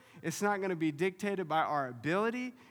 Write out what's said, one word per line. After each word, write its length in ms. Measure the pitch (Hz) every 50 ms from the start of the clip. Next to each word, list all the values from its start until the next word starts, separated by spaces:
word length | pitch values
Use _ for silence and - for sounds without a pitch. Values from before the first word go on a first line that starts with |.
| - - - -
It's 200 | - 165 - -
not 180 | 202 208 208 196
gonna 160 | 196 190 180
be 160 | 160 165 160
dictated 560 | 147 139 180 190 185 - - 202 202 190 185 147
by 140 | 156 160
our 260 | 143 101 151 147 139 127
ability. 680 | 123 117 113 147 170 196 214 226 233 247 254 254 247 - - -